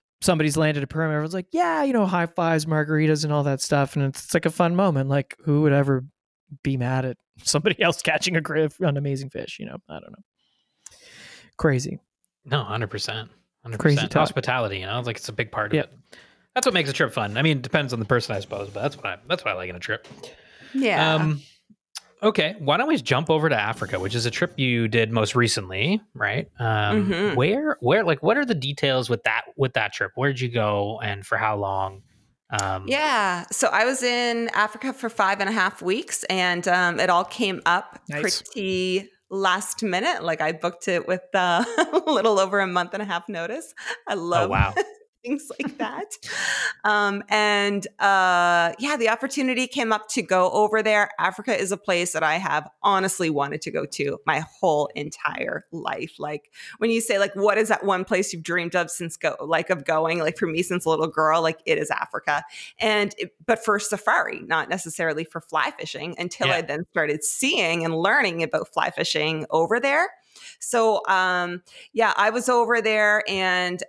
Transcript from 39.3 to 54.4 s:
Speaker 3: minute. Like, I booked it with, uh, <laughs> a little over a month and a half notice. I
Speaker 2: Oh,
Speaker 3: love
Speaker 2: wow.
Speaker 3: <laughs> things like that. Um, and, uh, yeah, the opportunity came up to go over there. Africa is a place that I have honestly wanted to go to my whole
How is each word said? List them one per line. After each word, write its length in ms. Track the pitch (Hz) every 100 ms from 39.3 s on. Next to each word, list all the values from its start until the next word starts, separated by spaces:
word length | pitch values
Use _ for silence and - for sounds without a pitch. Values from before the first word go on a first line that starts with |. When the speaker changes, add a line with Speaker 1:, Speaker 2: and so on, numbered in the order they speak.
| 190 190 190 - -
Speaker 3:
minute. 400 | 220 180 311 320
Like, 180 | 165 160
I 100 | 156
booked 360 | 165 175 - 196
it 200 | 175 -
with, 140 | 185 - 190
uh, 280 | 180 175
<laughs> 400 | 233 - 320 349 320
a 40 |
little 280 | 240 220 196
over 200 | 190 202
a 80 | 190
month 260 | 180 175 202
and 80 |
a 20 | 202
half 240 | 175 -
notice. 460 | 165 170 285 - - - 480 -
I 80 | 202
Speaker 2:
Oh, 20 |
Speaker 3:
love 320 | 170 170 196
Speaker 2:
wow. 240 | 190 98 196
Speaker 3:
<laughs> 40 | - - _ _
things 280 | 240 277 - -
like 180 | - -
that. 280 | 214 147 - - - - - - - - 214
Um, 360 | 208 202 202 -
and, 580 | 214 208 202 202 202 208 -
uh, 720 | 196 190 185 175 175 175 170 -
yeah, 160 | 285 285
the 140 | 220
opportunity 580 | 226 269 277 262 247 254
came 240 | 269 226
up 160 | 214 214
to 100 | 247
go 280 | 170 185 185
over 300 | 208 214 220
there. 280 | 214 208 208 -
Africa 340 | 180 190 247 208
is 140 | 185
a 40 | 202
place 360 | - 175 180
that 100 | 156
I 120 | 156 165
have 340 | 170 151 151 -
honestly 460 | 196 190 190 190 165
wanted 320 | 143 143 -
to 80 | -
go 140 | 151 147
to 320 | - 143 - -
my 140 |
whole 500 | 147